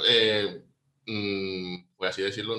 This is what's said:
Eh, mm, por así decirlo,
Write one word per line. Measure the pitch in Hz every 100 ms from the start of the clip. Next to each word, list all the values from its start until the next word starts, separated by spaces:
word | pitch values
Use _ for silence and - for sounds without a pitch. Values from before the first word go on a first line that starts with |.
| 90
Eh, | 117 110 107 98 90 - _ _ _ -
mm, | 107 101 98 95 92 90 90 _ -
por | 92
así | 95
decirlo, | 98 104 104